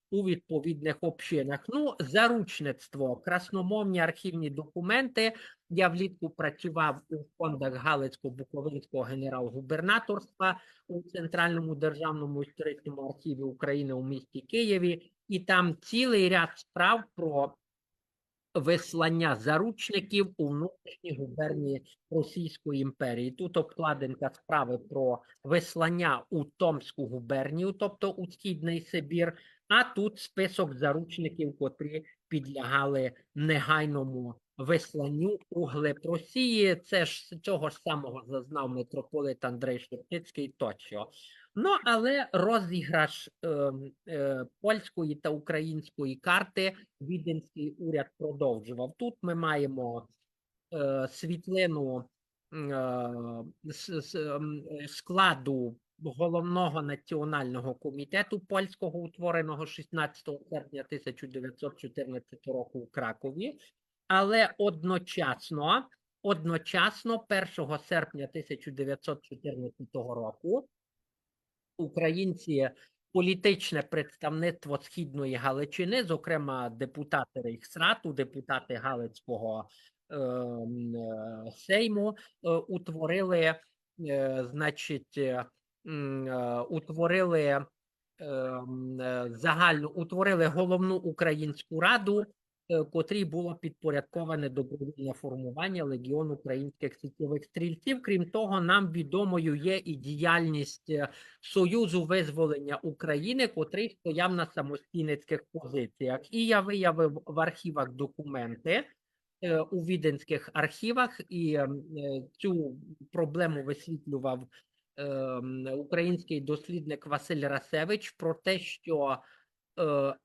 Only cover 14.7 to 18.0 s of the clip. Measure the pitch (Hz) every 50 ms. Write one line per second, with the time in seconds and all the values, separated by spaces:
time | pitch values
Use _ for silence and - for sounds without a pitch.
14.7 | 196 180 175 175 170 170 - _ _ _ _ - 196 185 185 - 190 180 180 170
15.7 | 165 - - - 226 233 262 254 226 202 185 180 185 175 165 - - - - _
16.7 | - 170 180 196 233 226 - - - - 170 156 143 139 139 143 - _ _ _
17.7 | _ _ _ _ _ _